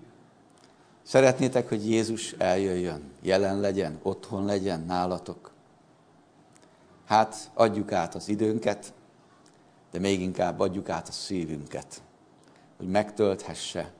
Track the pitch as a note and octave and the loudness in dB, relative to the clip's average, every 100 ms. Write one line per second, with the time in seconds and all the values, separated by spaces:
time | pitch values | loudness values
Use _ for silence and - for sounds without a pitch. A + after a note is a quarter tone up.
0 | - - - _ _ _ - _ _ _ | -20 -20 -20 _ _ _ -20 _ _ _
1 | - C3 C3+ B2+ C3 B2+ A#2+ A2 G#2+ A2+ | 2 6 6 6 2 2 0 -2 2 2
2 | A2+ A2 - - F#2 F#2+ G2 F2+ F2+ D2+ | 2 -2 -6 0 2 2 2 0 -2 -4
3 | D2 - F2+ F#2+ G2 G2 G2+ F#2+ E2 D#2+ | -10 -8 0 2 2 0 0 0 -2 -4
4 | F#2+ F#2+ - G2+ G2+ G2+ G2 E2 E2 F2+ | -4 -4 -6 -4 -2 0 -2 -4 -2 -2
5 | F2+ F2 - F2 - - _ _ _ _ | -2 -2 -8 -14 -18 -20 _ _ _ _
6 | _ _ _ _ _ - - _ _ - | _ _ _ _ _ -20 -20 _ _ -14
7 | - G#2+ G#2+ - - - A#2 G2+ G2 F#2+ | 2 4 4 -2 -4 2 4 2 -2 -2
8 | E2+ - - G#2 A2 A2+ G#2 G2+ - - | -2 -4 -4 0 0 0 0 -2 -6 -20
9 | - _ _ _ _ _ _ _ _ F2 | -20 _ _ _ _ _ _ _ _ -2
10 | G2 F#2+ F#2 F2 F2+ D#2+ G2 F#2 F#2 E2+ | 0 2 0 0 0 2 0 -2 -4 -6
11 | - - - F#2+ D#2+ D2+ D2 D2 D2 - | -6 -10 -6 -4 -4 -8 -8 -10 -12 -18
12 | - _ _ _ _ - _ - F#2 G2 | -20 _ _ _ _ -20 _ -10 -2 0
13 | G#2 - G#2 F#2+ - D#2+ - F2+ D#2+ - | 0 2 2 0 -6 -10 -8 -8 -8 -12